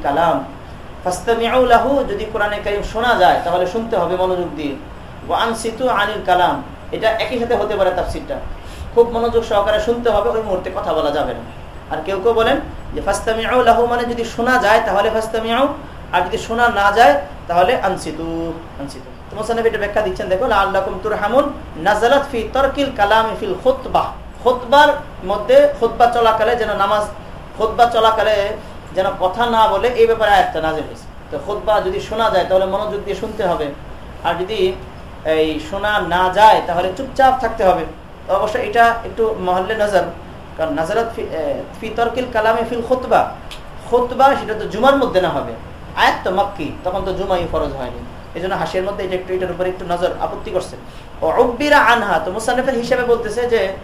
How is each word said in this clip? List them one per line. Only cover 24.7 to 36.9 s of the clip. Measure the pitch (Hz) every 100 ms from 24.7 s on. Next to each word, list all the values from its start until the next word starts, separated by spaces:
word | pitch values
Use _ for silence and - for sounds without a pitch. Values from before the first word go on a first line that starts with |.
| 285 294 - - - 185
মধ্যে, | 208 208 269 285 -
খুতবা | 226 226 240
চলাকালে | 240 226 220 220 233
যেন | 214
নামাজ, | 202 202 208 214 - - - - -
খুতবা | 214 233 233
চলাকালে | 233 220 220 208 208 202 220 - - - 180
যেন | 196 -
কথা | 185 226 233
না | 226 220
বলে, | 196 240
এই | 240 226
ব্যাপারে | 220 208
আয়াতটা | 196 - -
নাযিল | 160 156
হয়েছে। | - - - - -
তো | 151 -
খুতবা | 208 220 208
যদি | 185 185
শোনা | - 214 220
যায় | 190 170
তাহলে | 190 190
মনোযোগ | 196 214 196 202
দিয়ে | 185
শুনতে | 220 220
হবে, | 190 165 143 - - - - -
আর | 165 175
যদি | 185 214 185 185 - - - - -
এই | 156 156 151 -
শোনা | 196 208 208
না | 170 175 185
যায় | 180 220 175 165
তাহলে | 170 185